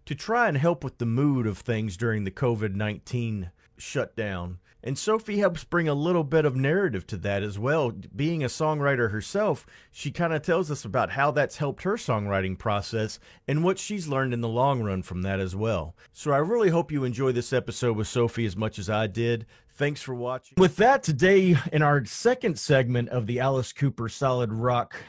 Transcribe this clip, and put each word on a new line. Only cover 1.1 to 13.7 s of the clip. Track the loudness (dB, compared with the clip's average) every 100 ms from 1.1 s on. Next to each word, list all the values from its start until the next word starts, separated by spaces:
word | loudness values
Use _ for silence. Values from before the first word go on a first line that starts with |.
| 2 2 2 0
of | -2
things | -4 -2 -4 -2
during | -2 -2
the | -4
covid | -2 0 0 -2
nineteen | -2 -4 -6 -6 -4 -4 -4 -8 -12 _ -20
shutdown. | -6 -4 -2 -4 -4 -4 -6 -10 _ _
And | -8 -4
Sophie | 0 0 0 0
helps | 0 0
bring | -2 0 2
a |
little | 2 2 2
bit | 2 2
of | 2 2
narrative | 2 2 0 -2 -6
to | -6
that | -2 -2
as | -2 -4
well. | 0 0 0
Being | -4 -10 -4 -2 -2
a | -4
songwriter | -2 -2 0 0 2 0
herself, | -2 -4 0 0 -2 -6 -20 _
she | -12 -8
kinda | -2 -2 0
tells | 0 0 0
us | -6
about | -4 0 0
how | 2 0
that's | 2 0 -2
helped | -4 -4
her | -4
songwriting | -4 -2 -2 0 0 -2 -4
process | -2 -2 -2 -4 -4 -8 -18 -12 -2
and | 0
what | 2